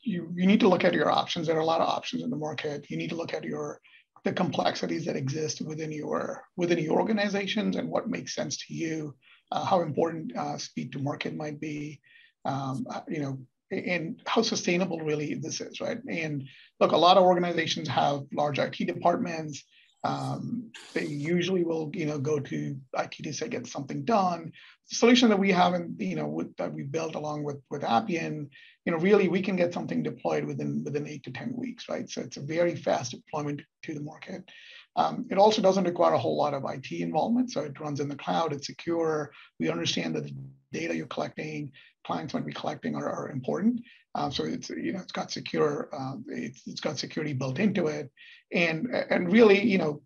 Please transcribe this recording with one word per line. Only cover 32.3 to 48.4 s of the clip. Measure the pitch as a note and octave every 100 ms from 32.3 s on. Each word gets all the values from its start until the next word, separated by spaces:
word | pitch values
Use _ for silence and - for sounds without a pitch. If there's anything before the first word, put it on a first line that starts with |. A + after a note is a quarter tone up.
| C#3+
a |
very | C#3+ D#3+ F3 -
fast | - - B2+
deployment | - - D3+ D3 D3 - _ -
to | D3+
the |
market. | D3 - - - - - - - - E3+
Um, | D#3+ D#3+ -
it | F#3+
also | G#3+ G#3+
doesn't | F#3+ F#3+ F3
require | F3 E3
a | D3
whole | D#3 D3+
lot | D3
of | C#3 C#3+
I | D3
T | - E3+
involvement. | E3+ D#3+ F#3+ A#3+ B3
So | C#3+
it | D3+ C#3
runs | D3+ C#3+
in | C#3+
the | C#3
cloud, | - F3 D#3+
it's | C#3 -
secure. | - E3+ E3+ D#3+ D#3 C#3+ - - -
We | D#3+
understand | E3+ D3 - E2 D#2
that | C#2+
the | C2+ C2+ - _
data | D#3 E3 E3
you're | D3+
collecting, | E3 D3 - D#3 D3+ D3 - - _ -
clients | F3 D#3 D#3+
might | D3
be |
collecting | - D#3 D3+ D#3 C#3+
are, | C#3+
are | - -
important. | C3+ D3 D3+ A3 B3 - - _
Um, | - D3
so | C#3 D#3
it's, | - -
you | - -
know, | F#3
it's | -
got | F#3+ -
secure, | - C#3+ E3 D3+ C#3+ -
uh, | C#3+ C3+ C3 -
it's, | - C#3+ - -
it's | -
got | D#3+ C#3+
security | C#3+ E3 D3+
built | C3 C3 B2+
into | G#3+ F#3+ D#3
it. | D3+ C#3 _ - -